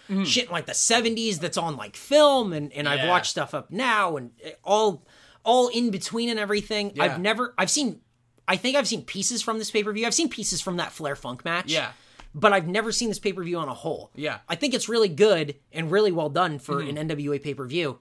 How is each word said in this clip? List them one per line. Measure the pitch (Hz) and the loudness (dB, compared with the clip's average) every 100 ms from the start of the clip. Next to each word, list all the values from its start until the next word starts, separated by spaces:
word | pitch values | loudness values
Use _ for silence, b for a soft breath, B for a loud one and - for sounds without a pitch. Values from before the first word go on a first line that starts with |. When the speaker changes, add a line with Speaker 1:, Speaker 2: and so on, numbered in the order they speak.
| b | b
Speaker 1:
Mm-hmm. | 190 | -2
Speaker 2:
shit | 175 233 240 | 2 2 0
in, | |
like, | 175 - | -4 -4
the | |
seventies | - - 233 226 226 226 175 | -2 2 4 2 0 -2 -2
that's | 170 190 | -4 -4
on, | 165 135 | -4 -6
like, | 104 - | -10 -12
film, | - 285 294 269 214 | 4 8 8 6 2
and, | 156 147 | -2 -6
and | 143 147 | -4 0
I've | 143 | 0
Speaker 1:
Yeah. | 131 | 4
Speaker 2:
watched | 180 - | 2 2
stuff | - 143 | -4 -4
up | 147 - | -6 -8
now | 175 262 214 185 147 | -4 0 2 2 -2
and, | 120 - | -8 -14
uh, | 156 - | -18 -10
all, | - 214 220 156 _ b b b | 2 4 4 0 _ b b b
all | 220 247 247 | 4 4 4
in | 233 240 | 2 0
between | 190 - 226 233 | 0 -4 -2 -2
and | 220 | -2
everything. | 208 208 208 214 202 | 0 -2 0 -2 -2
Speaker 1:
Yeah. | - | 0
Speaker 2:
I've | - - | 0 2
never, | 196 226 247 - | 0 0 -2 -2
I've | 190 | 0
seen, | - 262 160 _ _ _ _ - | 0 0 -4 _ _ _ _ -2
I | 185 | 0
think | 247 277 | 2 0
I've | 220 | 0
seen | 208 | -2
pieces | 135 190 190 240 | -6 -6 -4 -4
from | - 220 | -4 -4
this | 214 | -2
pay-per-view. | 214 208 214 226 | -2 -2 -2 0
I've | |
seen | 202 311 | 0 0
pieces | - 202 170 | -2 -6 -4
from | - 175 | -4 -4
that | 160 | -4
Flair | - 151 | -6 -6
Funk | 139 131 123 | -6 -8 -8
match. | 170 170 185 | -4 -4 -2
Speaker 1:
Yeah. | 156 117 - B B B 151 | -2 -4 -8 B B B 0
Speaker 2:
But | 214 | 4
I've | 196 160 | 4 2
never | 196 226 | -2 -2
seen | 214 233 | -2 -2
this | 202 | -2
pay-per-view | 208 185 170 170 | -4 -4 -4 -4
on | 143 | -6
a | |
whole. | 120 160 139 101 | -6 -6 -6 -10
Speaker 1:
Yeah. | - 147 127 - | -10 -8 -8 -6
Speaker 2:
I | |
think | 170 294 | -4 -2
it's | 233 - | -2 0
really | 233 208 | 2 2
good | 147 214 175 147 139 _ | 4 6 6 0 -8 _
and | 156 160 | -6 0
really | 190 214 | 2 2
well | 165 151 | 2 0
done | 147 180 147 | 0 0 -2
for | - 139 | -4 -4
Speaker 1:
Mm-hmm. | 143 | -4
Speaker 2:
an | 147 | -4
N | 156 | -4
W | 147 143 | -4 -4
A | 143 | -4
pay-per-view, | 147 131 127 165 151 - | -4 -8 -6 -2 -2 -4